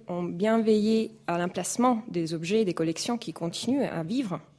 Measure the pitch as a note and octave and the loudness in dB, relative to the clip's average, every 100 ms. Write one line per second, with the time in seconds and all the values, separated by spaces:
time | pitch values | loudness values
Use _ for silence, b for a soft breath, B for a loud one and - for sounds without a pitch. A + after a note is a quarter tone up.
0 | - F3+ F3 F3 G#3+ A3+ A3 G#3+ G#3+ A3 | -6 -6 -4 0 2 4 4 4 4 2
1 | A3 - - F3 F3+ F3+ F3+ - B3 A#3 | 0 -6 -2 0 0 -2 -2 2 2 2
2 | G#3+ F3 E3 E3 E3 G#3+ G#3 E3 E3 D#3+ | -2 -4 -4 -4 0 2 2 0 -2 -2
3 | - A#3+ - D#3+ E3+ F#3 - C#4 G#3+ E3 | -2 -4 -6 -6 -6 -4 -2 0 0 -2
4 | D#3+ A#3+ A#3 E3 - | -2 -2 -2 -6 -10